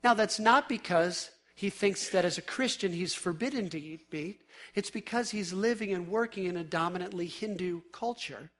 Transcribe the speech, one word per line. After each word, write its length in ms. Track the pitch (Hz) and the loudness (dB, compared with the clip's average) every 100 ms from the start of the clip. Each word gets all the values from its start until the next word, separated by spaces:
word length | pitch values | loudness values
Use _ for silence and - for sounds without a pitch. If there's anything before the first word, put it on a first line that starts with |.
Now, 120 | 247 | 6
that's 260 | 220 214 - | 6 4 4
not 280 | 220 254 285 | 6 6 4
because 600 | 226 - 175 170 175 - _ _ | -6 2 4 4 0 -8 _ _
he 160 | - 196 | -4 -4
thinks 380 | - 202 185 - | 2 2 2 0
that 160 | 190 | 2
as 140 | 175 - | 2 0
a 40 | |
Christian 500 | - - 262 - 196 | -6 0 0 2 0
he's 220 | 170 180 | 0 -2
forbidden 540 | - 185 165 247 285 190 | -2 -2 -2 -2 -2 -4
to 100 | 160 | -6
eat 320 | 156 160 _ | -8 -14 _
meat. 280 | 156 156 208 _ - - | -6 -6 -10 _ -20 -6
It's 160 | - 202 | -4 -4
because 400 | 220 - 233 233 | -6 -2 -2 0
he's 220 | 208 180 | -2 -2
living 400 | 185 220 233 214 | 0 2 2 0
and 160 | 185 170 | -2 0
working 380 | 214 226 202 185 | 0 0 -2 -4
in 100 | 180 | -4
a 80 | |
dominantly 640 | 160 165 165 180 180 180 170 | -2 0 0 -2 -6 -6 -6
Hindu 560 | - 214 190 185 170 - | -4 -6 -2 -2 -4 -8
culture 580 | - 233 240 - 117 151 _ | -6 -4 -4 -8 -10 -14 _